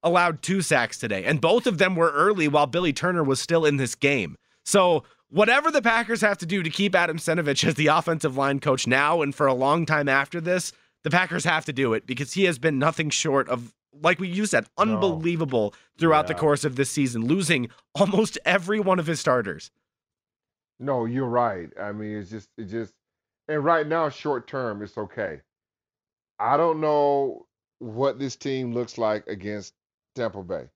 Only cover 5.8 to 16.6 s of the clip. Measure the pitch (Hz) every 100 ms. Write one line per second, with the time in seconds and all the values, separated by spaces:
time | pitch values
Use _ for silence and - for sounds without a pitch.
5.8 | 233 226 220 226 208 202 165 196 165 -
6.8 | 202 185 175 160 - 165 151 139 160 147
7.8 | 151 156 165 165 151 131 139 139 151 131
8.8 | - 131 143 170 147 135 143 127 131 160
9.8 | 165 151 143 135 139 170 165 180 - -
10.8 | _ _ - 170 185 175 151 160 156 127
11.8 | 135 110 - 127 143 - 190 143 156 143
12.8 | 147 156 156 - 160 139 131 123 120 _
13.8 | _ 143 156 180 190 180 208 139 107 -
14.8 | 214 214 202 160 160 170 156 123 104 -
15.8 | _ _ 165 151 156 156 156 147